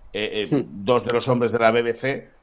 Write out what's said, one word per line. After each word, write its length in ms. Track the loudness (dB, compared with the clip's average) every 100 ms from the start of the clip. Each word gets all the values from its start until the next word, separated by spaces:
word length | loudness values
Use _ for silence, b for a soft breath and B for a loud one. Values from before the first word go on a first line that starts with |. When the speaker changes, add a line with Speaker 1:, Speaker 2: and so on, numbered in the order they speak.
| -10 -6
Speaker 1:
Eh, 300 | -4 -2 0
eh, 60 | -2
Speaker 2:
Hmm. 80 | -2 -6 0
Speaker 1:
dos 180 | 0
de 80 | 2
los 160 | 0 2
hombres 240 | 2 2
de 80 | 4
la 120 | 4
B 100 | 4
B 120 | 0
C, 360 | -2 -4 -6 -10 _